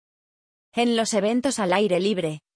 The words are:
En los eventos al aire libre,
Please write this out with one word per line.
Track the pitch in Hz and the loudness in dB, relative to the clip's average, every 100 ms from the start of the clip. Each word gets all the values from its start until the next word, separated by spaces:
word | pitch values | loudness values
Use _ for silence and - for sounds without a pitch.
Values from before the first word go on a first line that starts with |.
| _ _ _ _ _ _ _ | _ _ _ _ _ _ _
En | - 240 226 | -2 0 0
los | 220 | 0
eventos | 214 202 240 269 233 | 0 0 0 -2 -2
al | 185 | 0
aire | 185 208 175 | 2 2 2
libre, | 196 190 160 151 - | 0 -2 -4 -6 -14